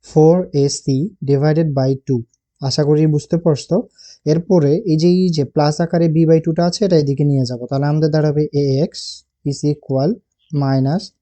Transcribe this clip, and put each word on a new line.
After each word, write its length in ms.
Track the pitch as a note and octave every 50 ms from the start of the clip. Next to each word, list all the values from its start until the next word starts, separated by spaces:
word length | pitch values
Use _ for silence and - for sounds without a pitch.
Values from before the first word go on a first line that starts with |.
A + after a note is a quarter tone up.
| _ -
ফোর 260 | - D#3+ D#3 D#3+ E3+ F3+ F3+ F3+ - C#3+ C#3
এ 20 | C#3+ -
সি 200 | - - C#3+ C3+ C3+ D#3+ G#3+ - _ D#3 C3+
divided 380 | C#3 C3+ D3 D#3 D#3 E3 E3 D#3 C#3
by 140 | C#3 C3 C3+ C3+ C3+ _
two। 140 | - C3 A#2+ A#2 _ _ _ _ _ _ _ C#3+
আশা 140 | C3+ - - D3+
করি 140 | C#3+ D3+ D3+ D#3+ D#3 D3+
বুঝতে 200 | D3 D3+ _ - E3 -
পারছো। 320 | F3 D3 - - _ E3 G#3 - - _ _ - - - _ _ D3
এরপরে 400 | D#3 E3 F3 - F#3+ F3 D3 C#3 D3 F#3+ A#3 F#3+
এই 60 | D3+ D#3
যে, 80 | E3 F3 F3+ F#3 F#3
এই 60 | F#3 E3
যে 60 | D3+ C#3 - _
প্লাস 220 | D#3 D3 D3 D3+ - E3+
আকারে 240 | E3 - E3 E3+ E3 D3+
b 20 | E3 E3 D#3
by 100 | E3 D#3+ D#3+
two-টা 180 | E3+ D#3+ E3 E3+ F3
আছে 120 | E3+ - G#3
এটা 100 | F#3+ F3+ D#3 D3
এদিকে 200 | C#3 C#3 C3+ D3 D3
নিয়ে 120 | C#3+ C3+ B2+ A2+
যাব, 100 | B2 A#2 B2 B2
তাহলে 160 | C#3 C#3 C#3+ D3
আমাদের 180 | D3 D#3 D#3 D3+ D3+
দাঁড়াবে 280 | D#3 D3+ D3+ C#3+ D3+ D3+ D3 - C#3+ C#3+
a 20 | C#3 C3+ C3+ D#3+ -
x 40 | - - - - - - _ _ _ _ _ C#3+
is 80 | C#3 - - D3
equal 400 | D3 - - - C3+ C3+ C#3 D#3+ A3+ - _ _ _ _ _ _ D#3 C#3+ C#3
minus 400 | C3+ C3+ C3+ C3 C3+ D#3 G3 - - _ _